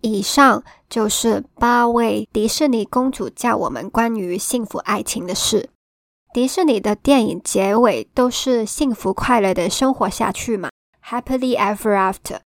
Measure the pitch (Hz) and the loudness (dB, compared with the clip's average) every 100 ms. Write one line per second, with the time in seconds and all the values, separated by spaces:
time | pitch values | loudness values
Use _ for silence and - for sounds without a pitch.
0 | 226 208 196 - 277 214 - - _ 233 | -2 -2 0 4 4 4 -4 -20 _ -4
1 | 214 - 233 208 - _ 240 240 240 240 | -2 0 0 0 -4 _ 2 4 2 2
2 | 226 214 214 - 220 - 294 233 208 247 | 0 -2 -4 -2 -2 0 0 0 0 0
3 | 262 - 185 - 240 - 269 - 202 226 | -2 -4 -10 -4 -2 0 -2 -6 -4 -2
4 | 233 226 180 180 - 247 220 - - 208 | 0 -2 -4 -4 -4 -4 -4 -8 -4 -4
5 | - - 175 180 - 214 - _ _ _ | -4 -6 -6 -4 0 0 -2 _ _ _
6 | _ _ _ 247 254 - 330 220 208 208 | _ _ _ -2 0 2 2 2 0 0
7 | - 277 214 - - 202 196 214 240 135 | 4 4 4 -2 -2 0 2 4 4 2
8 | 107 - 247 247 262 240 220 - 294 226 | -4 0 0 0 0 0 0 -2 -2 0
9 | 190 190 - 240 202 - 190 - 262 269 | -2 -2 2 2 2 0 -2 0 0 0
10 | 196 - - - - 214 151 _ _ _ | -2 -2 -4 -4 -4 -4 -6 _ _ _
11 | - 240 247 262 254 240 202 208 220 202 | -8 -8 -4 -2 0 0 0 0 0 2
12 | 190 - - 156 | 0 -2 -10 -12